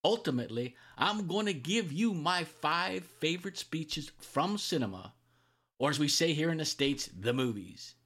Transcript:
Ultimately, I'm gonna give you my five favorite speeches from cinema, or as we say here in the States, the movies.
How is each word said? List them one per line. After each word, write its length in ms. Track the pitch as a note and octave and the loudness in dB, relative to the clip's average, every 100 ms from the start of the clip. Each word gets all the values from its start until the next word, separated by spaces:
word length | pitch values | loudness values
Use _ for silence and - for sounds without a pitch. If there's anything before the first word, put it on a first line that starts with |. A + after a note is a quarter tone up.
Ultimately, 720 | - A3+ F#3+ B2+ A#2+ A2+ B2 - - - | 4 2 2 0 0 -4 -4 -8 -20 0
I'm 300 | F3+ G#3+ F3+ | 0 2 0
gonna 260 | F#3+ G#3+ | 0 0
give 400 | E3 C3 A3 F#3 | -2 0 0 0
you 220 | C#3+ A#3 F#3 | 0 0 2
my 280 | D#3 F3+ | 2 0
five 600 | E3 - D3+ E3+ F#3 F#3+ | -2 -2 0 2 0 -2
favorite 520 | F3 - D#3 F3 F#3+ F#3+ | -8 -4 -2 -2 -4 -10
speeches 560 | - D#3+ D3+ - D3 - | -6 -6 -4 -6 -8 -14
from 400 | - - E3+ G#3 | -4 0 0 0
cinema, 560 | - E3 A2+ F#2+ F#2 _ _ _ _ _ _ _ | 0 0 0 -4 -14 _ _ _ _ _ _ _
or 140 | C3+ | 0
as 80 | C#3 | 2
we 80 | D3 | 2
say 260 | - E3 | 4 4
here 160 | D3+ D#3+ | 4 2
in 80 | D#3+ | 2
the 80 | D3+ | -2
States, 420 | - C#3 C#3 - F2 | 0 0 0 -6 -4
the 180 | G#2 | 0
movies. 600 | B2 B2+ G#2 F#2 - - - | 2 0 -2 -8 -14 -18 -20